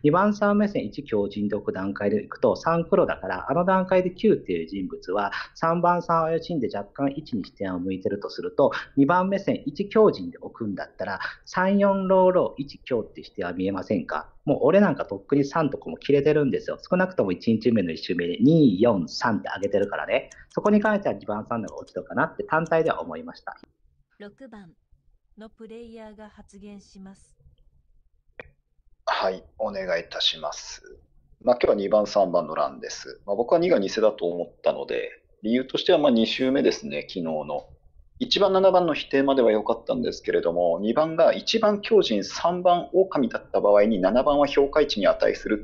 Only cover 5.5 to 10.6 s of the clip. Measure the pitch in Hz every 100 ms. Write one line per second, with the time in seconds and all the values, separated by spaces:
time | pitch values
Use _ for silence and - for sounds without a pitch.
5.5 | - 165 170 175 175 170 165 160 165 160
6.5 | 170 110 101 101 - 139 139 143 123 131
7.5 | - 98 90 92 95 104 98 - - -
8.5 | - 139 - - - 139 175 185 196 185
9.5 | 120 - - 202 226 214 - 87 - -
10.5 | -